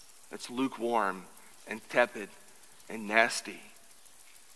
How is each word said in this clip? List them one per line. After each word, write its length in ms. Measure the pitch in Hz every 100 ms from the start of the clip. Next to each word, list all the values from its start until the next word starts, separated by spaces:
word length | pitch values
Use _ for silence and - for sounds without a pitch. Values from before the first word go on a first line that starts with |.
| - - -
that's 200 | - -
lukewarm 760 | 123 135 110 117 117 98 95 90 - - - -
and 140 | 110 -
tepid 400 | 131 123 113 98 - - - - - -
and 180 | 113 104
nasty 540 | 110 120 - - 85 - - - - - - - - -